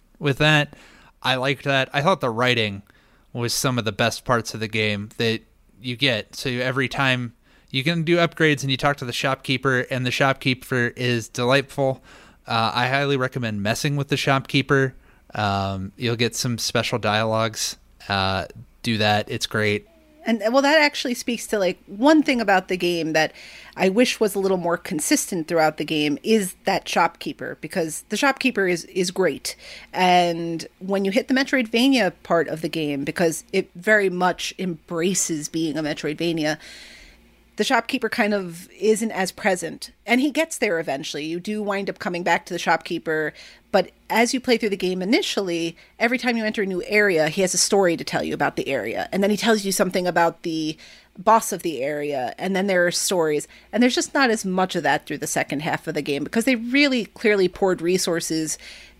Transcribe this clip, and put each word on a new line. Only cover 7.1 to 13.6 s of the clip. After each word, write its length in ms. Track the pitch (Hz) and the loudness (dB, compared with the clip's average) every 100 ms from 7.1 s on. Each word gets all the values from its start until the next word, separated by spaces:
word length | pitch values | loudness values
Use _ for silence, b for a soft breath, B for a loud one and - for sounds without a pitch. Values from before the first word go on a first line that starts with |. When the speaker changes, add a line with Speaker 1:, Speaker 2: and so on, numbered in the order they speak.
| 127 120 - b b b | 0 -4 -10 b b b
Speaker 1:
you 140 | 131 | -4
can 180 | 135 170 | -2 0
do 120 | 160 170 | 2 2
upgrades 460 | 170 - 156 143 | 2 2 2 2
and 80 | 135 | -2
you 60 | 131 | 0
talk 200 | 147 139 | 0 0
to 80 | |
the 80 | 123 | -4
shopkeeper, 680 | - 139 135 - 131 139 127 127 | -4 -2 -2 -2 0 2 0 0
and 160 | 131 123 | -2 -2
the 40 | |
shopkeeper 840 | - 139 135 135 127 - 127 120 - | 0 0 2 0 -2 -2 -2 0 -2
is 320 | 123 120 104 | 0 0 -2
delightful. 720 | - 123 139 135 - 135 131 B B B B - | -2 2 2 0 -2 -2 -2 B B B B -4
Uh, 240 | 117 113 | -2 0
I 140 | 120 123 | 0 0
highly 280 | 135 143 139 | 0 2 0
recommend 460 | 127 - 117 104 | 0 -2 -4 -2